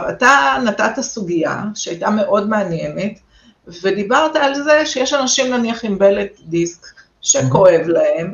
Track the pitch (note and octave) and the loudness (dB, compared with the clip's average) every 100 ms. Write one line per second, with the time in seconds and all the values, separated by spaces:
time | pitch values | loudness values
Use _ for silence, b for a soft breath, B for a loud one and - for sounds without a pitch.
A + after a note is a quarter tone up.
0 | - G3 B3 C#4 C4+ C4+ A#3 G3+ A3 C#4 | -2 0 4 4 4 0 -2 0 -2 -2
1 | - A#3 F3 E3+ D3 - G#3 G#3 - E3+ | -6 -6 -4 -2 -2 -4 -8 -8 -8 -6
2 | G3 G#3+ F#3+ G3+ G#3 G#3+ F3+ D#3+ D3 D#3+ | -2 0 0 0 0 -2 -2 -4 -6 -6
3 | G3+ - _ b b b - E3+ F#3 G3 | -8 -8 _ b b b -20 -6 -2 -2
4 | G3 C4+ D#4 D#4 C#4 C#4 D4 D4+ D4+ C4 | 0 2 2 0 0 -2 2 2 2 -2
5 | C4+ C#4+ C4 C4+ C4 B3 A3+ A#3 A3 F#3+ | -2 0 0 0 0 0 -2 -4 -4 2
6 | G3 G3 G3+ - E3 E3+ E3+ - - - | 4 2 -2 -10 -6 -4 -4 -6 -20 -20
7 | B _ - C#4 C3 G3+ F#3 E3 E3 E3 | B _ -2 0 2 4 6 6 2 0
8 | D3+ D#3 F3 | 2 0 -4